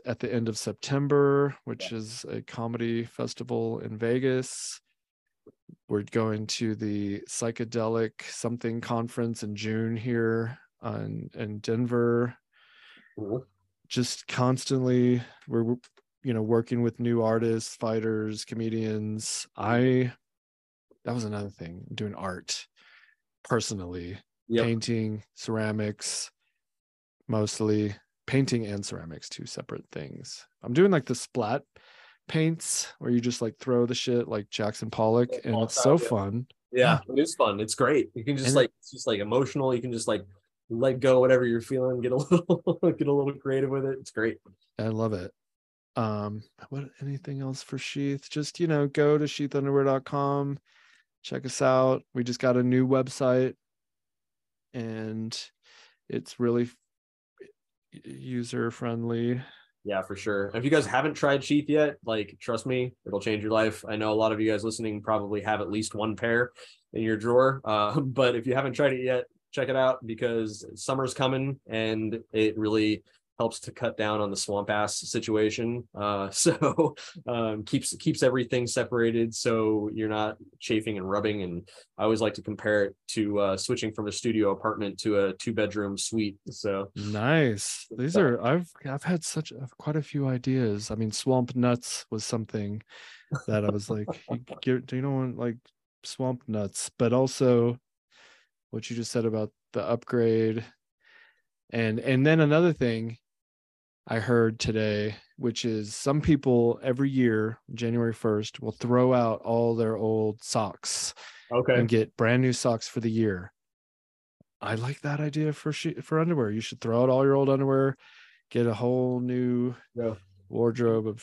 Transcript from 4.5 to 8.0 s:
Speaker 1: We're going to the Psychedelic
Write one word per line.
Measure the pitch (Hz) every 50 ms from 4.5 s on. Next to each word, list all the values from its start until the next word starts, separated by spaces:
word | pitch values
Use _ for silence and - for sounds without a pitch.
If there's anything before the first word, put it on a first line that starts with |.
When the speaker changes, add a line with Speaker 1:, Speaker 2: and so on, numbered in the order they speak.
| - - - - - - _ _ _ _ _ _ _ _ _ _ _ _ _ - - _ _ - - - _ -
Speaker 1:
We're | 110 104 104
going | - - 117 113 110 107 107 110 107
to | - - 120 113 110
the | 107 113 107 104 104 101 101 101 104 - -
Psychedelic | - - 120 117 113 - 120 113 117 120 110 110 113 113